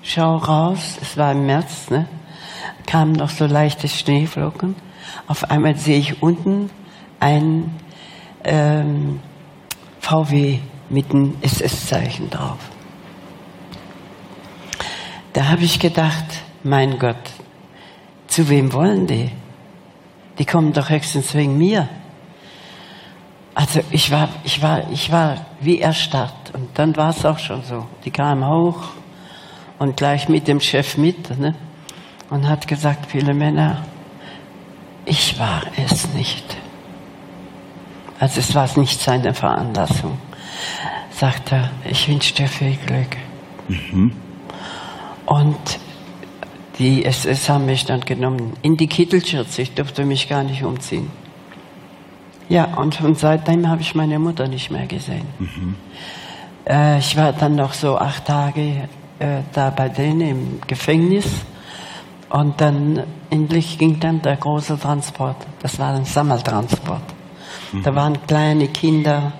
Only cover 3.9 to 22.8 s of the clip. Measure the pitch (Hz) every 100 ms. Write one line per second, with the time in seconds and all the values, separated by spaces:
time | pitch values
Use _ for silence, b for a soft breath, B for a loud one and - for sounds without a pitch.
3.9 | - - 143 156 - 151 156 185 190 B
4.9 | B B B B 151 - 147 156 143 151
5.9 | 143 147 139 160 170 196 196 202 - B
6.9 | B B - 143 147 156 160 165 - B
7.9 | B B B B B - 156 147 151 147
8.9 | 147 143 139 - - - - - - -
9.9 | - - 160 151 143 143 135 - - -
10.9 | 139 135 139 139 - - - - - -
11.9 | - - - - - 67 - - - -
12.9 | - - - - - - - - - -
13.9 | - - - - - - B B B B
14.9 | B B B B 139 139 165 175 - 175
15.9 | 160 160 156 - - - - 139 139 135
16.9 | 127 127 117 - - - - - B B
17.9 | B B B - - 156 143 135 127 180
18.9 | 202 180 120 120 - - - - - -
19.9 | - - - - - 151 175 156 147 135
20.9 | 151 147 143 135 151 143 139 175 214 147
21.9 | - - - - B B B B B